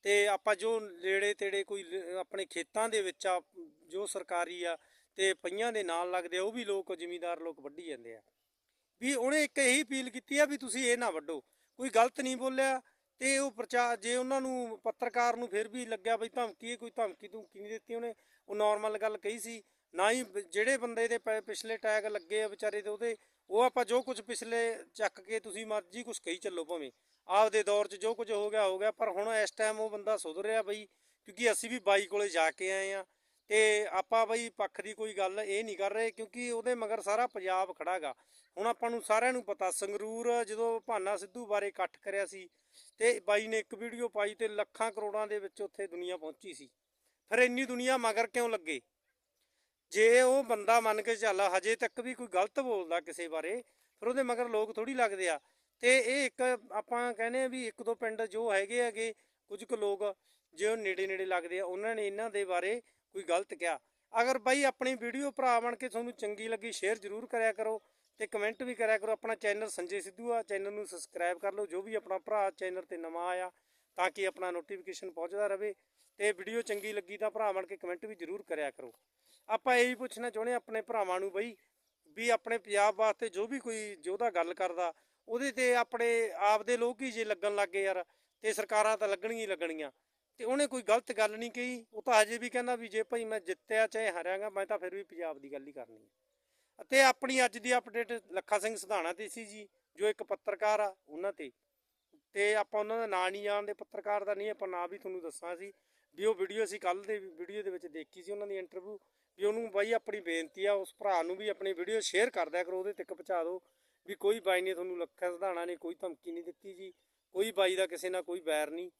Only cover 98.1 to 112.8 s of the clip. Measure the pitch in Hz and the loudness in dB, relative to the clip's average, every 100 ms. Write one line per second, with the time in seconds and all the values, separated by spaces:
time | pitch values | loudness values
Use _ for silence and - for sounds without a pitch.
98.1 | 233 - 185 - 208 202 220 185 202 165 | -6 -6 -8 0 0 0 -4 -4 -2 -2
99.1 | 175 214 - 220 214 202 _ _ - 208 | -4 -8 -10 -12 -14 -18 _ _ -2 0
100.1 | 208 208 196 - 196 214 214 208 190 _ | 0 -4 -6 -4 0 2 2 0 -4 _
101.1 | 151 190 - 143 _ _ _ _ _ _ | -6 -6 -6 -12 _ _ _ _ _ _
102.1 | 302 _ 202 208 214 202 214 214 226 226 | _ _ 0 2 2 2 0 0 -2 0
103.1 | 190 185 196 202 208 208 208 - 208 208 | 2 0 0 -2 -2 -2 -8 -10 -8 -2
104.1 | 208 202 196 208 208 190 180 175 196 196 | 0 0 -2 -2 -4 -4 -4 -6 -6 -8
105.1 | 185 165 - 170 175 196 - _ _ _ | -8 -8 -10 -10 -8 -10 -18 _ _ _
106.1 | 151 208 202 190 208 214 202 180 185 202 | -2 0 2 -2 -2 -4 -2 -2 -2 -2
107.1 | 214 190 160 175 202 196 180 170 156 156 | -6 -6 -14 -10 -8 -6 -8 -10 -12 -14
108.1 | 185 175 202 202 196 185 190 185 208 _ | -16 -10 -8 -6 -6 -8 -12 -12 -16 _
109.1 | _ _ _ 202 220 226 190 208 226 - | _ _ _ 0 0 -2 0 2 2 0
110.1 | 208 170 165 160 - 196 202 190 _ 202 | -8 -2 -2 -4 -2 2 2 0 _ 2
111.1 | 180 165 185 214 196 196 180 175 220 202 | 2 2 -2 -4 -2 -2 -2 0 0 2
112.1 | - 240 214 160 170 180 185 | 2 2 2 -2 -2 -2 -2